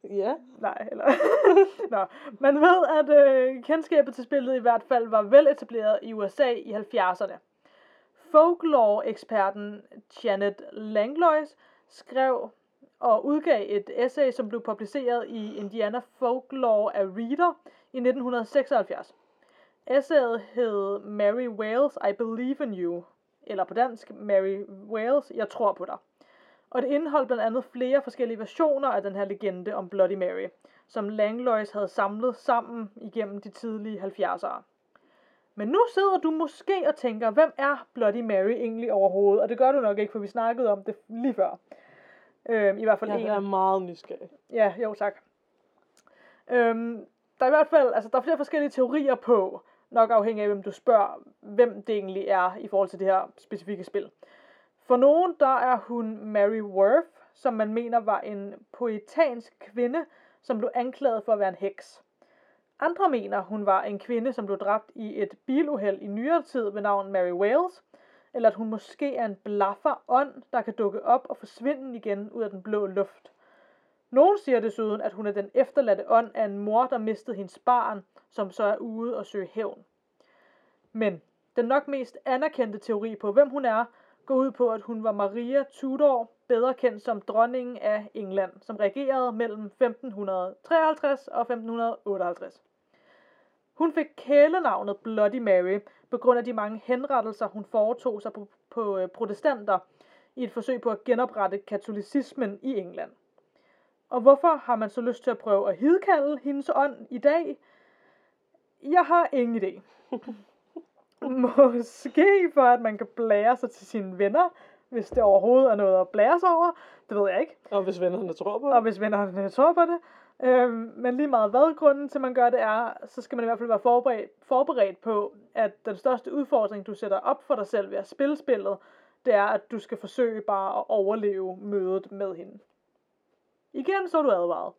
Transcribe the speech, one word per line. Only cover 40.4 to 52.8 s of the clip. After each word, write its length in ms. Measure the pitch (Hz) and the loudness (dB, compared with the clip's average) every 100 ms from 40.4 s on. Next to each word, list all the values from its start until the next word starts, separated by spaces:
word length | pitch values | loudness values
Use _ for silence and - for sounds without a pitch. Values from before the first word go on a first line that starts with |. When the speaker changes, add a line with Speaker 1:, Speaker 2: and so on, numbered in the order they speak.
| 226 233 233 | -2 -2 -2
Speaker 2:
om 120 | 202 | -2
det 120 | 196 208 _ | -4 -12 _
lige 260 | 226 262 | -6 -4
før. 240 | 226 190 - _ - _ _ _ _ _ _ - | -2 -2 -4 _ -20 _ _ _ _ _ _ -4
Øhm, 280 | 226 202 202 | 0 2 2
i 60 | |
hvert 160 | 220 202 | 0 0
fald 120 | 220 | 0
Speaker 1:
Jeg 100 | 202 | -4
Speaker 2:
en. 60 | 214 | -2
Speaker 1:
er 120 | 202 | -4
meget 420 | 196 196 190 190 | -2 0 2 0
nysgerrig. 480 | 180 165 - - - _ _ | -4 -14 -16 -18 -18 _ _
Speaker 2:
Ja, 240 | 233 208 185 | 0 0 0
jo 100 | 220 | -8
tak. 220 | 208 202 - _ _ _ _ _ _ _ _ _ _ _ _ - | -4 -6 -6 _ _ _ _ _ _ _ _ _ _ _ _ -2
Øhm, 560 | 247 233 226 233 233 - _ _ _ | 0 2 0 -6 -10 -16 _ _ _
der 60 | 254 | 2
er 40 | |
i 0 | |
hvert 180 | 302 302 | 4 4
fald, 260 | 320 254 | 4 4
altså, 160 | 214 220 | 0 -2
der 80 | 262 | -4
er 40 | |
flere 160 | 262 320 | 0 -2
forskellige 320 | 285 311 285 | -2 -2 -2
teorier 460 | - 247 285 277 240 | -2 0 0 0 -2
på, 460 | - 233 190 202 _ _ _ | 2 2 2 -6 _ _ _
nok 220 | 233 220 | 2 4
afhængig 300 | 233 208 214 | 4 2 -2
af, 80 | 208 | -2
hvem 140 | 202 | -4
du 80 | 196 | -8
spørger, 500 | - - 226 196 - - _ | -4 2 4 4 -4 -20 _
hvem 400 | 208 208 240 202 | -10 2 2 2
det 140 | 208 208 | -6 -4
egentlig 320 | 196 190 - | -4 -8 -2
er 240 | 190 185 190 | 0 0 -2
i 80 | - | -2
forhold 220 | 196 | 0